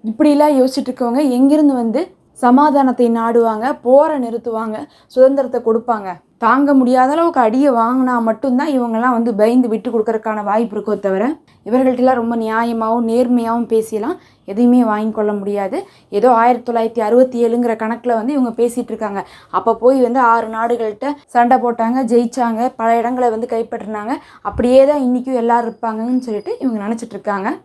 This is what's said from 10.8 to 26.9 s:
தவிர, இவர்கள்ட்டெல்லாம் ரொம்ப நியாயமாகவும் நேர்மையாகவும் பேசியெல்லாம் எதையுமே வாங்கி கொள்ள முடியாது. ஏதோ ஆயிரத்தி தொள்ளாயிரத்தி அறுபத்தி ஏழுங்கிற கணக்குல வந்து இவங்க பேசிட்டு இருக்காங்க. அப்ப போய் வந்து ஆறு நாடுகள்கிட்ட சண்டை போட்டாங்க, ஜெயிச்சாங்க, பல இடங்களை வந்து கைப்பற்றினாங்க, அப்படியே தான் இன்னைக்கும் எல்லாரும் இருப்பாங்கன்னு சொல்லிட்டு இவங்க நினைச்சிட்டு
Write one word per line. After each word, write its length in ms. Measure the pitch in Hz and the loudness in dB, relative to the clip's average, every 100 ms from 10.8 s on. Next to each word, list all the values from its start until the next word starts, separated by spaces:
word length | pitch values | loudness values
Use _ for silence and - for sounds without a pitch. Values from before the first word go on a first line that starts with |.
| 196 202 | -6 -4
தவிர, 360 | 196 190 233 320 _ _ - | -2 -2 -2 -4 _ _ -4
இவர்கள்ட்டெல்லாம் 480 | 247 262 247 254 | 0 0 2 2
ரொம்ப 220 | 254 233 233 | 2 -2 -4
நியாயமாகவும் 720 | 220 220 233 226 220 233 226 | -2 -2 -2 -2 -2 -2 0
நேர்மையாகவும் 600 | 233 247 247 240 233 233 | 0 2 0 0 -4 -2
பேசியெல்லாம் 500 | 220 220 220 226 370 _ _ - | -2 -2 -6 -6 -8 _ _ -12
எதையுமே 380 | 196 240 247 | 0 4 4
வாங்கி 280 | 233 208 220 | 2 0 -4
கொள்ள 220 | 220 208 | -2 -2
முடியாது. 540 | 208 196 202 196 277 392 _ _ | -2 -4 -4 -4 -6 -10 _ _
ஏதோ 220 | 202 240 | 2 4
ஆயிரத்தி 400 | 233 233 240 240 | 4 4 2 -2
தொள்ளாயிரத்தி 280 | 233 226 226 | -2 -2 -2
அறுபத்தி 460 | 214 233 254 240 233 | 2 4 4 2 0
ஏழுங்கிற 300 | 240 240 220 | 0 -2 -2
கணக்குல 380 | 220 226 240 | -4 -6 -2
வந்து 200 | 226 220 | -2 -2
இவங்க 160 | 294 247 | -2 -2
பேசிட்டு 380 | 226 240 240 240 | 0 -2 -2 -8
இருக்காங்க. 400 | 220 214 196 - - _ | -8 -6 -8 -10 -16 _
அப்ப 260 | 180 190 220 | -4 -2 2
போய் 260 | 240 269 | 2 4
வந்து 180 | 247 247 | 2 2
ஆறு 280 | 240 233 220 | 2 2 0
நாடுகள்கிட்ட 580 | 220 233 233 220 208 269 285 _ | -4 -4 -2 -4 -6 -8 -8 _
சண்டை 320 | 247 240 254 | -2 2 0
போட்டாங்க, 460 | 240 233 226 254 247 | 0 -2 -2 -2 0
ஜெயிச்சாங்க, 680 | 240 240 269 233 220 254 - | 0 0 -2 -4 -2 -4 -2
பல 220 | 226 233 | 0 0
இடங்களை 320 | 233 247 247 | 0 -2 -2
வந்து 180 | 220 240 | -2 -4
கைப்பற்றினாங்க, 640 | 226 226 233 202 214 208 294 - - | -6 -6 -10 -10 -10 -8 -8 -10 -12
அப்படியே 440 | - - 240 262 269 | -10 -2 4 6 6
தான் 160 | 294 | 4
இன்னைக்கும் 320 | 254 247 254 | 0 -2 -2
எல்லாரும் 400 | 254 233 233 233 | -4 0 0 -2
இருப்பாங்கன்னு 460 | 226 226 220 226 254 | -6 -8 -6 -4 -4
சொல்லிட்டு 360 | 247 208 254 494 | -4 -8 -8 -6
இவங்க 240 | 269 220 | -4 -4
நினைச்சிட்டு 260 | 202 | -6